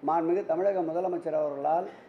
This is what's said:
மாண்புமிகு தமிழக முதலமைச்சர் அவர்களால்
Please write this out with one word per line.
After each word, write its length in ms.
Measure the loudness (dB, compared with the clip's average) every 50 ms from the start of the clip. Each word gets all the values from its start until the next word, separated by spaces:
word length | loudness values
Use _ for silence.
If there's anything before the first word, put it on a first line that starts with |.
| 0 2
மாண்புமிகு 380 | 2 2 2 2 2 0 2
தமிழக 360 | 0 0 2 2 2 2 2
முதலமைச்சர் 520 | 0 0 -2 -2 -2 0 -2 -2 -4 -2 -2
அவர்களால் 560 | 0 0 0 -2 -2 0 2 2 2 0 -2 -10 -16 -20